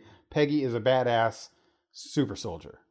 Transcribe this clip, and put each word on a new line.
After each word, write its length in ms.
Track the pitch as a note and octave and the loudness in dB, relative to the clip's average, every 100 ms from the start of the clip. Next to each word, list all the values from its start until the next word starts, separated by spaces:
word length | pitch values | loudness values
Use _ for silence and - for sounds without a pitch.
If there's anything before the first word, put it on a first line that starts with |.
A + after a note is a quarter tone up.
| - - _ | -10 -20 _
Peggy 340 | - D3 D3+ | 0 2 2
is 100 | C3+ | 0
a 60 | A#2 | 0
badass 680 | A2+ C3 B2 A#2 A2+ - - _ _ _ _ | 2 2 4 2 2 -2 -16 _ _ _ _
super 440 | - - - A#2+ G2 | -20 -8 -2 -2 -2
soldier, 440 | A2 E2+ - - _ | -8 -10 -12 -20 _